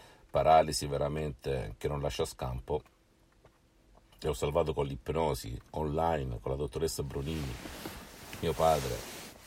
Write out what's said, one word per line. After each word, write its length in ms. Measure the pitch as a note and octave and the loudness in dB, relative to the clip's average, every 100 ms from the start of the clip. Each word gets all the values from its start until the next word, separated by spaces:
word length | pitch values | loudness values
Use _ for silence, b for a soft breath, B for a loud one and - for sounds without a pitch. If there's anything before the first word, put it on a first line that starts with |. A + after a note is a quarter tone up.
| B B B | B B B
paralisi 560 | C#2+ D2+ D#2+ D#2 D2+ C#2+ | 4 8 8 8 2 -2
veramente 880 | C#2 D2 D2+ D2+ C2+ C#2+ C2 G#1 - | 0 0 0 -4 -4 -4 -2 -4 -6
che 120 | D2 | -4
non 100 | D2 | -2
lascia 240 | C#2+ - | -2 -2
scampo, 580 | D#2+ - B1+ B1 - - - _ _ _ _ _ - _ _ _ - - _ - | -4 -4 -6 -6 -4 -4 -6 _ _ _ _ _ -20 _ _ _ -20 -20 _ -6
e 100 | D#2 | -4
ho 40 | |
salvato 400 | D2 D2 D#2+ D2+ | -2 2 2 2
con 120 | C2 C#2+ | 0 -2
l'ipnosi 760 | C2+ - D2+ D#2+ - - A#1+ - | -4 -2 0 2 0 -4 -10 -8
online, 680 | D2+ D2+ D2+ E2 D#2 C2 A#1 | -4 -2 2 2 2 -2 -4
con 120 | - | -4
la 60 | C2+ | -2
dottoressa 460 | D2 - D#2 - | -2 -2 -2 -2
Bronini, 500 | C#2 C#3 D2+ D#3+ C#3+ A#1+ - - - - - - - - | -6 -6 -4 -4 -6 -8 -10 -10 -12 -12 -16 -16 -14 -4
mio 140 | E2+ | -2
padre, 420 | D2+ D#2+ D2+ C2 A#1+ - - - - | 4 4 4 2 -4 -8 -12 -14 -18